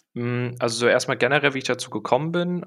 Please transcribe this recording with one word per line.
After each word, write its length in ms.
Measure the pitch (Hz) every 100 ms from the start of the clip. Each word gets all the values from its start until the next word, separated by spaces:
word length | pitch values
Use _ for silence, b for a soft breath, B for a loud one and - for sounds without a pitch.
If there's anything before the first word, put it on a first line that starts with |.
| _ 120
Mm, 400 | 120 123 123 120
also 160 | 120 117
so 120 | 120
erstmal 300 | 117 139 127
generell, 360 | 123 143 143
wie 60 | 135
ich 40 |
dazu 260 | 131 123 -
gekommen 440 | 110 104 127 160
bin. 320 | 175 175 175